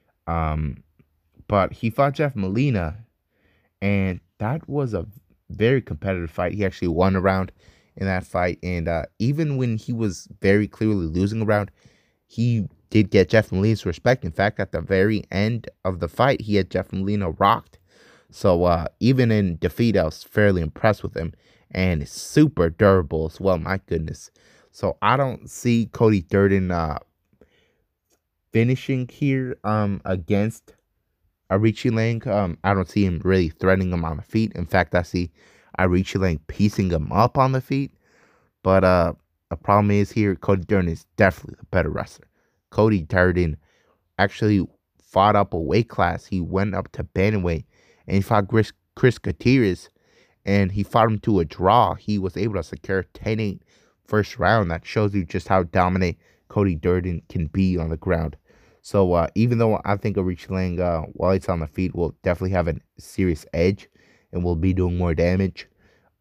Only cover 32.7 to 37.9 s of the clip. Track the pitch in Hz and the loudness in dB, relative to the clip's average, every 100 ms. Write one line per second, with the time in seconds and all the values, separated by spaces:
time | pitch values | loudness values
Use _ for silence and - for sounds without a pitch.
32.7 | 98 90 104 98 82 87 95 82 - 95 | 0 0 0 0 0 2 2 2 0 0
33.7 | 95 92 87 80 80 - 110 110 - 87 | 2 0 -2 -4 -6 -4 -2 -2 -4 -2
34.7 | 92 87 90 87 90 87 _ _ _ _ | 0 0 -2 -2 -4 -4 _ _ _ _
35.7 | - 92 90 95 98 95 80 - - 104 | -2 2 2 0 -2 -2 -2 -6 -2 -2
36.7 | - 92 82 62 90 120 139 131 131 - | 0 -2 -2 -2 0 2 2 0 0 -4
37.7 | 135 139 | -6 -6